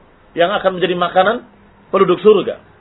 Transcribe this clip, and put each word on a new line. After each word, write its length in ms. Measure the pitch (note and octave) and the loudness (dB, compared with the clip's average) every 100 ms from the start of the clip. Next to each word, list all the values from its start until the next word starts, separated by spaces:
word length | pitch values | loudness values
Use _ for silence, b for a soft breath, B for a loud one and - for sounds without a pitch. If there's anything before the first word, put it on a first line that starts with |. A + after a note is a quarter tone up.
| - _ _ | -20 _ _
yang 160 | D3+ E3+ G3+ | -2 -2 -2
akan 240 | F#3+ F3+ | -4 -2
menjadi 160 | F3 F3+ | -4 -2
makanan 480 | F3 F3 F#3+ B3 - - - - _ | -2 0 0 -2 -8 -20 -20 -20 _
penduduk 240 | G3 F#3 F3 | 0 0 2
surga. 400 | G#3 G#3 A2+ - - - | 4 2 0 -8 -14 -20